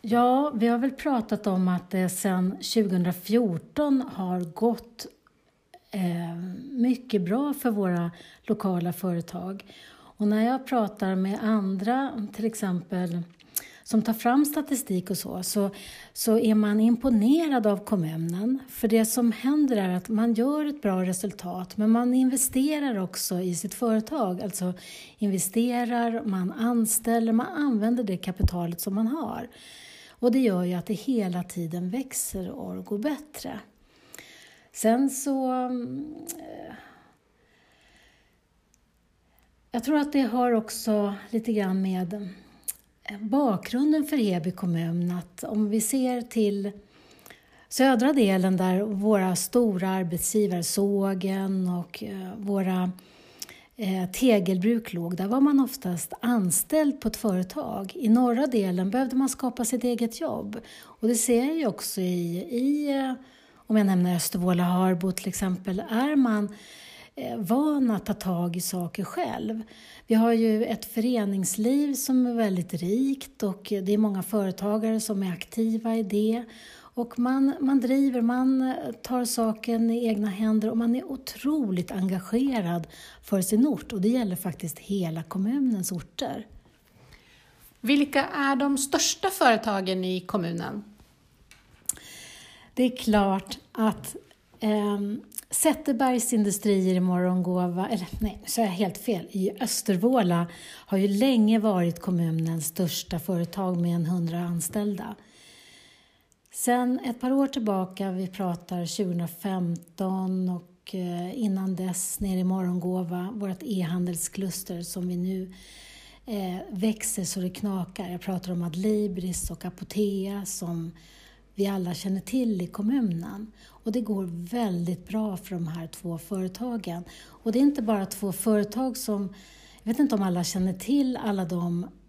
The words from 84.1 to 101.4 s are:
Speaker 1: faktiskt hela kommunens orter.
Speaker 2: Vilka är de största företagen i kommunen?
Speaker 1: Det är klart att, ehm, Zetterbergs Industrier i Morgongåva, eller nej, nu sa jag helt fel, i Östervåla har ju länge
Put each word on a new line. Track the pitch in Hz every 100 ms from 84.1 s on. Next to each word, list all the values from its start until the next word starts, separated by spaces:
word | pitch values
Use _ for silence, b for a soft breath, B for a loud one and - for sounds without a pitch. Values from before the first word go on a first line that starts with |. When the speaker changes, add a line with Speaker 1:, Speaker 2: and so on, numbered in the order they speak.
| 254 214 180
Speaker 1:
faktiskt | 190 - 170 -
hela | - 196 170 160
kommunens | 160 190 196 277 262 208 180
orter. | 175 - - 262 - - - _ _ _ b b b b b b b b _
Speaker 2:
Vilka | 226 285 285 277
är | 269 294 277 269
de | 277 277
största | - 330 - - 381
företagen | 381 285 220 220 196 190 185
i | 185 185
kommunen? | 180 185 170 170 - 208 208 - - _ _ _ _ - _ - - B B B B B B B B
Speaker 1:
Det | -
är | 254 247
klart | - 208 196 190 - - -
att, | - 220 - - - - _ _ _
ehm, | 220 214 208 202 202 226 - - -
Zetterbergs | - 320 302 - 240 262 254 240
Industrier | 233 202 196 214 196 185
i | 180
Morgongåva, | 180 180 180 185 175 180 180 175 190
eller | 220 180 -
nej, | 214 -
nu | -
sa | -
jag | 220
helt | 180 196 -
fel, | - 190 -
i | 196 185 -
Östervåla | 233 - - 185 226 262 185 170 170 -
har | - - - 196
ju | 202
länge | 202 269 247